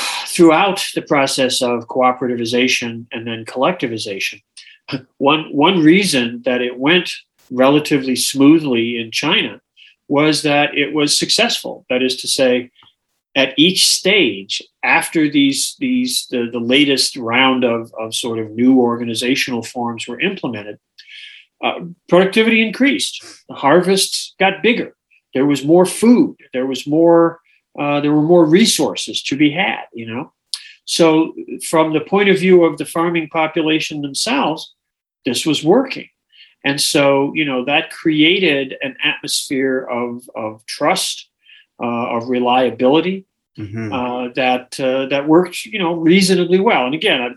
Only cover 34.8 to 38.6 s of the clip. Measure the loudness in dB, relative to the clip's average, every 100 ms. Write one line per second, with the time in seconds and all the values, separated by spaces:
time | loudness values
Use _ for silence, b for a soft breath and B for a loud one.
34.8 | _ _ _ _ -6 -4 -2 0 2 2
35.8 | 2 -6 -14 _ _ b b b -4 -2
36.8 | 0 2 4 2 0 -2 -2 -4 -2 -2
37.8 | -4 -4 -2 2 2 2 0 0